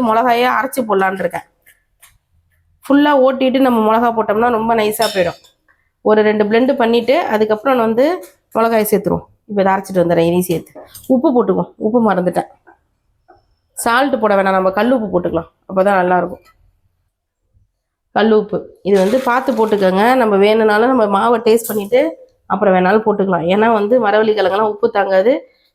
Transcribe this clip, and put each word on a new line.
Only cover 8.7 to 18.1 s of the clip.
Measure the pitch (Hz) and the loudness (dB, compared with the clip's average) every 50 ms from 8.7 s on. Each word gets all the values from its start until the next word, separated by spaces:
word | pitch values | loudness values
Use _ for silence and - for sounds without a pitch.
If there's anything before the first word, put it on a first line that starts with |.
| 233 220 214 208 214 | 0 0 0 0 -2
சேர்த்துருவோம். | 190 - 180 175 165 - _ _ _ _ - | -2 -2 -2 -4 -4 -6 _ _ _ _ -8
இப்ப | 208 202 190 | -4 -2 0
இதை | 196 190 | 0 0
அரைச்சிட்டு | 196 190 - 190 185 170 | -2 -4 -4 -2 -2 0
வந்துடுறேன். | 170 175 170 165 170 | 2 2 2 2 2
இதையும் | 170 180 180 - 170 | 2 0 -2 -2 -4
சேர்த்து | 160 - - - - - - - - - - 262 | -6 -8 -12 -20 -20 -20 -20 -20 -14 -4 -2 0
உப்பு | 247 254 330 247 | 0 2 0 0
போட்டுக்குவோம். | 247 214 190 185 185 175 - - - 226 214 | 0 0 0 0 -4 -4 -8 -8 -8 -6 -2
உப்பு | 214 247 226 214 | 0 0 0 0
மறந்துட்டேன். | 185 185 180 180 175 180 - - - _ _ _ _ _ _ _ _ _ _ _ _ _ _ _ - _ _ _ _ _ _ _ _ - - | 0 0 -2 -2 -2 -4 -6 -8 -10 _ _ _ _ _ _ _ _ _ _ _ _ _ _ _ -20 _ _ _ _ _ _ _ _ -8 -4
சால்ட் | 240 233 247 269 285 247 233 214 | -2 0 0 0 0 -2 -2 0
போட | 214 202 196 | 0 0 2
வேணாம், | 196 196 190 190 | 0 0 0 0
நம்ம | 190 190 185 208 | 0 0 0 0
கல் | 214 240 269 254 | 0 0 0 0
உப்பு | 220 196 185 | -2 -2 -4
போட்டுக்கலாம், | 180 175 175 170 160 165 - _ _ _ - | -2 -2 -2 -4 -4 -6 -8 _ _ _ -8
அப்பதான் | 190 190 190 202 202 185 180 | -2 0 0 2 2 2 2
நல்லா | 180 185 180 175 | 2 0 0 -2
இருக்கும். | 180 190 - _ _ _ _ _ _ _ _ _ _ _ _ _ _ _ _ _ _ _ _ _ _ _ _ _ _ _ _ _ _ _ _ _ _ | -4 -8 -14 _ _ _ _ _ _ _ _ _ _ _ _ _ _ _ _ _ _ _ _ _ _ _ _ _ _ _ _ _ _ _ _ _ _